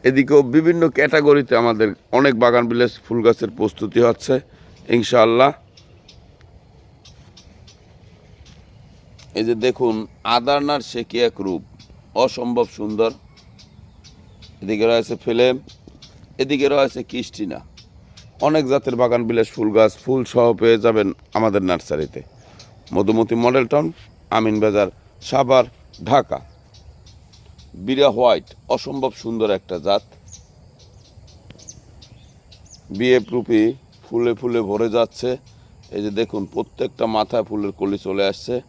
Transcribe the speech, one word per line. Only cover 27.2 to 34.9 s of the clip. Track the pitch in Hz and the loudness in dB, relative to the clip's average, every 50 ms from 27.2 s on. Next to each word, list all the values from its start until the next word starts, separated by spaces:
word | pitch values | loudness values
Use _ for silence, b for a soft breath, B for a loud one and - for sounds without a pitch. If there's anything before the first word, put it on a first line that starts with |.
| - - - - - - - - - - - 90 92 | -20 -20 -20 -20 -20 -20 -20 -20 -20 -20 -18 -12 -6
বিরা | 110 131 131 143 139 101 | -4 2 4 4 2 4
হোয়াইট, | 113 123 120 104 - - - - - _ - | 4 2 2 2 2 -2 -12 -20 -20 _ -6
অসম্ভব | 123 127 - 139 131 139 131 127 - - | -6 -4 -4 -10 -6 -4 -4 -4 -6 -6
সুন্দর | - 117 117 110 110 104 98 95 | -10 -8 -4 -2 -2 -2 -2 -4
একটা | _ - 92 85 73 | _ -10 -12 -6 -2
জাত। | 95 98 110 - _ - - - - - - - _ _ - - - _ _ - - _ - _ _ _ - - - - - _ - - - - - - - _ - - - - _ - - - - _ - _ _ - _ - - - - _ - | -2 -2 -2 -4 _ -20 -20 -20 -20 -20 -20 -20 _ _ -20 -20 -20 _ _ -20 -20 _ -20 _ _ _ -20 -20 -20 -20 -20 _ -20 -20 -20 -20 -20 -20 -20 _ -20 -20 -20 -20 _ -20 -20 -20 -20 _ -20 _ _ -20 _ -20 -20 -20 -20 _ -14
বিয়ে | 95 98 120 127 127 123 101 - | -6 -2 2 4 4 2 2 -2
প্রুপি | 113 123 107 - 117 107 107 117 135 131 _ _ - _ - | -6 -6 -2 0 2 2 2 2 -2 -6 _ _ -20 _ -18
ফুলে | - - 117 120 120 113 - | -6 -4 -2 -2 -2 -2 -4
ফুলে | 131 120 117 117 | -6 -4 -4 -2
ভরে | 107 95 101 104 113 113 | -2 -2 -4 -4 -2 -2